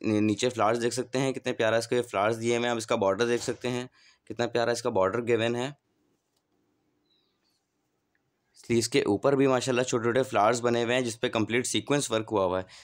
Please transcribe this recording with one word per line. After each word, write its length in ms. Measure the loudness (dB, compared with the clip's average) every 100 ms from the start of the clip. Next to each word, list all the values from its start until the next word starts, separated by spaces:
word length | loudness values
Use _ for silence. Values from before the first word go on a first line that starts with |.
नीचे 460 | -2 2 2 0 -2
फ्लावर्स 280 | 0 0 2
देख 160 | -2
सकते 260 | -4 -4 -2
हैं, 140 | -2
कितने 200 | -4 -6
प्यारा 240 | -2 2 0
इसका 180 | 0 -2
ये 60 |
फ्लावर्स 340 | 0 0 0 0
दिए 220 | 0 0
हुए 80 | 0
हैं। 60 |
आप 60 | -2
इसका 180 | -2 0
बॉर्डर 300 | 2 2 0
देख 160 | 0
सकते 260 | -2 -6 -6
हैं, 220 | -6 -8 _ _ _ -10
कितना 200 | -6 -2
प्यारा 240 | 0 -2
इसका 180 | -2 -2
बॉर्डर 320 | 0 2 0
गिवन 340 | 0 2 2 -2
है। 200 | -6 -10 _ _ _ _ _ _ _ _ _ _ _ _ _ _ _ _ _ _ _ _ _ _ _ _ _ _ _
स्लीव्स 340 | -12 0 0 2
के 160 | 0
ऊपर 320 | 2 2 2 4
भी 120 | 4
माशाल्लाह 380 | 2 0 0 0
छोटे-छोटे 380 | 0 0 0
फ्लावर्स 360 | 0 2 2 2
बने 240 | 0 0
हुए 100 | 0
हैं, 100 | -2
जिस 120 | -2 -4
पे 140 | -4
कंप्लीट 360 | -2 0 -2 -2
सीक्वेंस 460 | -4 -2 -2 0
वर्क 180 | -4 -2
हुआ 160 | 0 0
हुआ 140 | -2
है। 60 | -6 -14